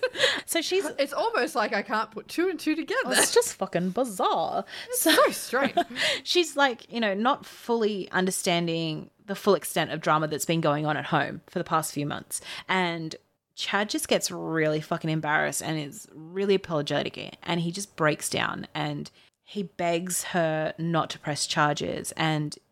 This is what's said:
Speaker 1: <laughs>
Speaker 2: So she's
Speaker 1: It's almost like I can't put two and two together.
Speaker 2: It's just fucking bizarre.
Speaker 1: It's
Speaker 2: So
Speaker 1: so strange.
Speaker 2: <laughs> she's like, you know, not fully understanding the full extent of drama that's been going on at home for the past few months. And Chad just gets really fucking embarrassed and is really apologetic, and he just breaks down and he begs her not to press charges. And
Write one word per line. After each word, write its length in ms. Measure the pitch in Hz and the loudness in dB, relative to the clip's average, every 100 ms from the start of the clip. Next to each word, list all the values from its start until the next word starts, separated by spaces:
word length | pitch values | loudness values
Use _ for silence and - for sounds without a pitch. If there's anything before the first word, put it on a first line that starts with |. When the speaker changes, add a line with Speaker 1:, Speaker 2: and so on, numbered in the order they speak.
Speaker 1:
<laughs> 40 | 508 - 523 - - | -4 0 0 0 -2
Speaker 2:
So 140 | 330 | -2
she's 240 | - 370 302 - | 0 0 -2 -2
Speaker 1:
It's 140 | 277 | -2
almost 420 | - 440 440 240 240 | 0 0 0 0 0
like 160 | 208 | 0
I 100 | 208 | -2
can't 280 | 202 220 214 | 0 -2 -2
put 180 | 220 - | -8 -8
two 200 | - 370 | 0 0
and 100 | 320 | 0
two 160 | 302 311 | -2 -2
together. 240 | - 494 - | 0 -2 2
Speaker 2:
It's 220 | - - | 2 4
just 200 | 466 - | 4 4
fucking 360 | - 190 170 185 | -2 -2 0 0
bizarre. 760 | 185 262 185 240 185 160 - - - - | -2 -2 0 0 2 0 -2 -6 -12 -6
Speaker 1:
It's 120 | - | 0
Speaker 2:
So 100 | 320 | 4
Speaker 1:
so 200 | 453 554 | 6 4
strange. 440 | - - 247 277 - - 247 | 2 -2 0 2 0 -2 -2
Speaker 2:
<laughs> 240 | 622 523 | -2 -2
she's 320 | - 359 320 277 | 0 2 2 2
like, 360 | 277 233 - | 2 0 -6
you 80 | 233 | -2
know, 140 | 214 | 0
not 300 | 196 240 285 - | 2 2 0 -4
fully 640 | - - 233 214 202 - | -12 -2 2 2 0 -2
understanding 1000 | 185 185 - 190 170 170 165 160 156 - _ - | 0 2 0 2 2 2 0 -2 -4 -10 _ -10
the 80 | |
full 200 | 190 208 | 0 4
extent 360 | 165 - 175 156 | 4 4 -2 0
of 100 | 156 | 0
drama 280 | 170 156 156 | 4 4 2
that's 160 | 151 | -2
been 160 | - 165 | 2 2
going 240 | 160 143 151 | 4 4 2
on 100 | 143 | 0
at 100 | 143 | 2
home 340 | 156 - - - | 2 2 -4 -6
for 100 | 185 | -6
the 60 | |
past 280 | 165 160 - | 0 0 0
few 120 | 143 147 | -4 -4
months. 340 | 104 - - - - - | -4 -8 -10 -10 -12 -2
And 480 | 185 175 170 160 - _ _ _ - | 0 0 -2 -8 -10 _ _ _ -10
Chad 320 | - 202 208 | -2 0 0
just 180 | - - | -2 0
gets 240 | 202 - | 0 0
really 500 | 170 165 160 156 156 | -6 -2 2 2 2
fucking 300 | - 165 160 | -2 -2 0
embarrassed 520 | 160 151 156 147 - | 0 2 2 2 -2
and 160 | - 156 | -4 -4
is 280 | 143 110 - | -6 -12 -18
really 440 | 151 160 190 202 190 | -18 -10 -2 2 2
apologetic, 800 | 170 156 147 139 139 - - - | 2 -2 0 -2 -2 -6 -12 -10
and 180 | - 170 | -4 -2
he 100 | 170 | -2
just 240 | 185 202 - | -4 -10 0
breaks 320 | 156 - - | 2 2 -2
down 380 | - 110 - - | -2 -2 -4 -8
and 360 | 156 147 147 151 _ _ _ | -6 -4 -4 -10 _ _ _
he 180 | - 208 | -10 -8
begs 640 | 175 - 175 170 185 170 | -6 -2 0 0 0 -4
her 500 | - 180 160 156 156 - | 0 2 2 2 -2 -2
not 320 | 165 160 - | 0 0 0
to 80 | - | -4
press 260 | 156 143 - | -4 -4 0
charges. 640 | 165 147 151 - - - - | 4 4 2 -2 -4 -8 -2
And 400 | 160 151 151 - _ | 0 2 -2 -6 _